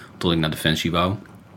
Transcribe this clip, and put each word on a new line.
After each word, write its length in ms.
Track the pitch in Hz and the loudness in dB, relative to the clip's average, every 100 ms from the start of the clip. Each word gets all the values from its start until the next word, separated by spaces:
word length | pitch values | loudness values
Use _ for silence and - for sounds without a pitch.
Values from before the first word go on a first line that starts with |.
| - - | -18 -4
tot 160 | 90 | 0
ik 60 | 82 | 2
naar 120 | 78 | 2
Defensie 400 | 76 80 80 87 | 0 0 0 0
wou. 240 | 85 92 101 - - - | 2 0 -2 -8 -20 -20